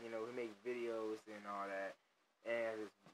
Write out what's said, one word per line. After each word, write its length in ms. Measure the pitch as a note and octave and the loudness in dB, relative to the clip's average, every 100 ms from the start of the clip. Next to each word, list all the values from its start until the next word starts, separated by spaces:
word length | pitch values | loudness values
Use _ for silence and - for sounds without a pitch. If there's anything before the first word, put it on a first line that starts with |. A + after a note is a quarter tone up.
you 60 | A2+ | 2
know, 120 | A2+ | -2
who 80 | A2+ B2 | 0 0
make 180 | A#2 G2+ | -2 -2
videos 560 | A2+ B2 A#2 A2+ A2 A2 - | -2 0 2 2 2 0 -4
and 160 | G#2 G2+ | -8 -4
all 160 | G2+ G2 | -2 0
that. 280 | G2 G2 - _ _ _ _ A2+ | 0 -2 -4 _ _ _ _ 0
And 320 | A#2 A2+ A2 | 4 4 2
his 160 | G#2 - - | -2 -6 -12